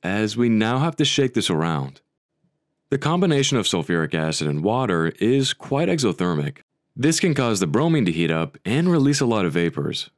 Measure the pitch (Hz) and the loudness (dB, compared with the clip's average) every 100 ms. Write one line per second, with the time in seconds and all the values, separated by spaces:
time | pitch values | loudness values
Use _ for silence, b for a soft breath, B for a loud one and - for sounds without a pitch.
0 | 90 101 107 110 120 110 110 127 165 - | -4 -2 -2 0 2 2 2 0 -2 0
1 | 143 - 131 113 95 80 82 76 67 67 | 0 2 0 0 0 0 0 -2 -4 -10
2 | _ _ _ _ _ _ _ _ _ 139 | _ _ _ _ _ _ _ _ _ -4
3 | 151 175 175 143 135 127 95 90 80 85 | 0 2 2 2 2 0 0 -2 0 0
4 | 78 85 80 78 76 73 92 123 123 85 | 0 -2 -2 -2 -2 -2 0 0 0 0
5 | 82 - 107 135 135 - - 135 175 170 | -2 0 0 2 0 -4 -4 -2 0 0
6 | 120 82 90 78 71 - _ _ _ - | 0 0 -2 -2 -4 -8 _ _ _ -2
7 | 139 160 190 143 120 101 90 107 165 160 | 0 2 0 0 0 0 0 0 2 2
8 | 92 80 82 80 80 - 92 131 180 170 | 2 0 0 0 -2 -6 -4 0 2 2
9 | 135 143 127 110 87 80 85 - 76 71 | 2 2 0 0 0 0 -2 -2 -6 -6
10 | - | -10